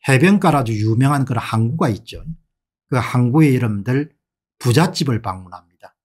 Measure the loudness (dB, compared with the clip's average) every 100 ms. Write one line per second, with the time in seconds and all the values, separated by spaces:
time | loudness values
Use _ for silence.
0 | 2 2 4 4 2 0 -2 -2 0 2
1 | 2 0 -2 -4 -4 -2 -2 0 -2 -2
2 | -8 -18 -14 -16 _ _ _ _ _ -4
3 | -2 0 2 4 4 4 0 -4 -2 -2
4 | -4 _ _ _ _ _ 0 2 2 0
5 | -4 -4 -6 -12 -14 -20 _ _ -20 _